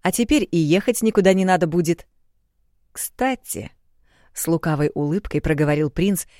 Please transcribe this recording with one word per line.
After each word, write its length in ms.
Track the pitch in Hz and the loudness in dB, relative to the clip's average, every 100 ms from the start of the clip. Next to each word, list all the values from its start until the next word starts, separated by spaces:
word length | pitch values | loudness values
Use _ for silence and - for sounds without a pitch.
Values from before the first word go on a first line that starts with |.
а 100 | 180 | -4
теперь 340 | 190 240 302 208 | -2 2 0 2
и 80 | 170 | 0
ехать 440 | 151 180 226 226 | 2 2 2 0
никуда 320 | 220 214 190 | 0 2 4
не 100 | 190 | 4
надо 240 | 185 180 170 | 2 2 2
будет. 400 | 170 165 170 - _ _ _ _ _ _ _ _ | 0 0 -2 -6 _ _ _ _ _ _ _ _
«Кстати», — 800 | - - - 262 254 - 85 - _ _ _ _ _ _ - | -14 -12 -4 -2 -2 -8 -12 -12 _ _ _ _ _ _ -8
с 100 | - | -2
лукавой 440 | 165 160 147 147 | -2 0 0 0
улыбкой 480 | - 147 180 - - | 0 -2 -2 -4 -4
проговорил 480 | - 151 147 147 151 | -2 0 0 0 0
принц 380 | - 190 190 - _ | 0 -2 -2 -6 _